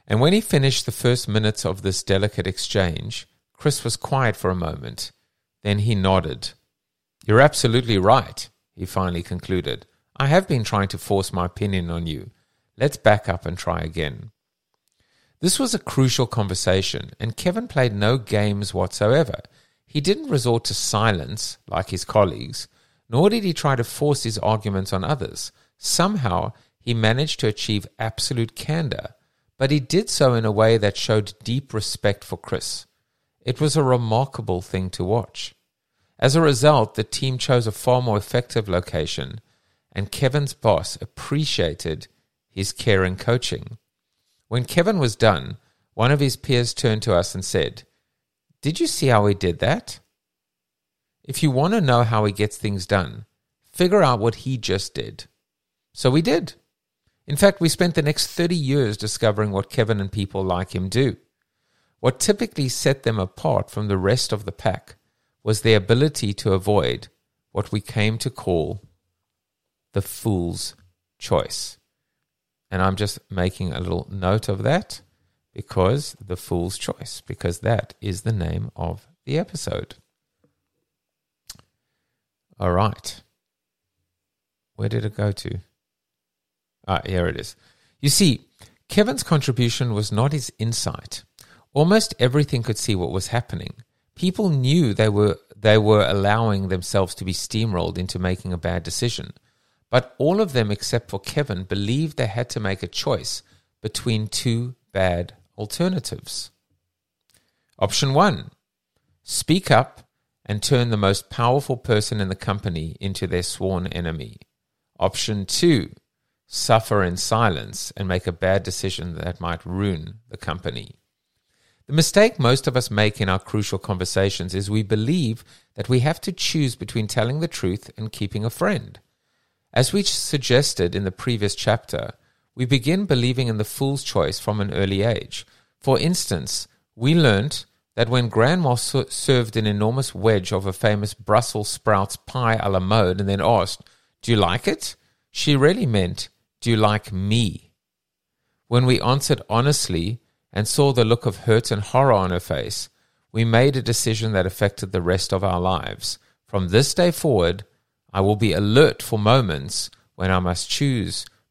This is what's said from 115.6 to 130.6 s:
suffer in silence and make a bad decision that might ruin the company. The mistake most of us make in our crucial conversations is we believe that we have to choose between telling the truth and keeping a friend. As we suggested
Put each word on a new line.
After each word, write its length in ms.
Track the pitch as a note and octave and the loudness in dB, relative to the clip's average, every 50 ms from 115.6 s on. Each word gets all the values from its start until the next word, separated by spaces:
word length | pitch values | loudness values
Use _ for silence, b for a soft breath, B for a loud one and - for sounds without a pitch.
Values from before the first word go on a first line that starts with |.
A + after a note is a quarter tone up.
| F3 F3 D3+ A2 D2 - - - _ _ _ _ _ _ _ _ _ | 4 4 4 4 2 -4 -10 -18 _ _ _ _ _ _ _ _ _
suffer 560 | _ - - - - A#2 A2+ - - A2+ G#2 | _ -8 -4 2 4 4 4 4 2 2 2
in 140 | F#2+ F2+ F2 | 2 0 0
silence 760 | F#2 - - A2 A2 A#2 G#2 E2 C2 G#1+ - - - - - - | -4 -2 -2 0 2 2 0 0 -2 -6 -10 -12 -12 -12 -12 -10
and 100 | - G2 | -6 -4
make 200 | F#2 F2+ F2+ - | -2 -2 -2 -2
a 60 | F2+ | -4
bad 300 | E2 - - F#2 F#2+ G2 | -4 -2 0 0 2 0
decision 520 | D#2+ F#2 F2+ - - F#2+ - - F2 F2 E2 | 0 -4 -6 -6 -6 -6 -6 -6 -8 -8 -8
that 240 | D#2+ D#2+ F2 F2 - | -8 -8 -8 -8 -6
might 240 | E2+ E2+ E2+ E2 - | -6 -6 -6 -8 -8
ruin 560 | F2 F2+ F#2+ G2+ G2+ F2+ D#2 D#2 - G2+ - _ _ | -6 -4 -2 -2 -2 -2 -4 -6 -12 -16 -18 _ _
the 80 | - | -18
company. 600 | - - - F2 F2+ - - B1 A#1 - - - _ _ _ _ _ _ _ _ _ _ _ _ _ _ _ _ _ _ | -10 -8 -8 -8 -6 -6 -8 -8 -8 -12 -16 -20 _ _ _ _ _ _ _ _ _ _ _ _ _ _ _ _ _ _
The 60 | - | 0
mistake 460 | C#3 D#3+ D#3 - - G3+ G#3+ A3+ A3+ - | 2 2 2 4 6 6 6 6 4 2
most 280 | C3+ B2 C3 C3+ - | 4 4 4 2 2
of 100 | D3 B2 | 0 0
us 140 | B2+ A#2+ - | 0 -2 0
make 300 | G2+ G#2 G#2+ G#2 - - | 0 2 2 2 0 0
in 80 | G#2 F#2+ | 0 0
our 100 | F#2 F#2+ | 0 0
crucial 400 | - - - G#2+ G2+ - - F#2 | -2 -4 -4 -4 -2 -2 -4 -6
conversations 760 | - - G2 F2+ F#2 - - F#2+ G2 G2 - - F2 F#2 F#2+ | -4 -4 -4 -2 -4 -2 0 2 2 2 0 -4 -6 -4 -4
is 160 | F#2+ F#2+ G2 | -4 -4 -2
we 120 | G#2 A2 | -2 -2
believe 640 | G#2+ F#2+ G#2+ G#2+ A2 B2 E3+ F#3 C#3+ A2 A2 - b b b b b b b | 0 0 0 0 0 0 0 0 0 -2 -2 -6 b b b b b b b
that 140 | - - - | -8 -2 2
we 120 | B2+ B2+ | 2 4
have 200 | A#2+ D3+ E3+ - | 4 2 0 -2
to 100 | - G#3 | -4 -8
choose 440 | F3+ - - - - D#3+ C#3+ B2+ A#2 | -6 -4 -4 -2 0 0 0 0 -2
between 300 | - G#2+ G#2 - A#2+ G#2+ | -4 -8 -6 -4 -4 -4
telling 340 | G2+ - B2 G#2+ A#2+ C#3 D#3 | -2 -2 -2 0 0 -2 -2
the 80 | E3 E3+ | -4 -6
truth 420 | - - - F2+ F#2 G#2 - - - | -4 -4 -2 -2 -2 -4 -8 -14 -12
and 160 | - G#2+ G#2+ | -10 -10 -10
keeping 320 | - - G#2 F#2 - G#2 G#2+ | -6 -6 -6 -6 -4 -4 -4
a 60 | A#2 | -6
friend. 480 | - - F3 G#3 G3+ A#2+ - - - - _ _ _ _ _ _ _ _ _ _ _ _ _ _ | -4 -2 -2 -2 -2 -2 -6 -10 -16 -20 _ _ _ _ _ _ _ _ _ _ _ _ _ _
As 200 | - - C3 - | 0 2 2 2
we 100 | - G3+ | 2 0
suggested 920 | F#3+ - - - - - - C#3+ - - B2 C3 | 0 0 -2 -2 -2 -2 -4 -2 2 4 4 4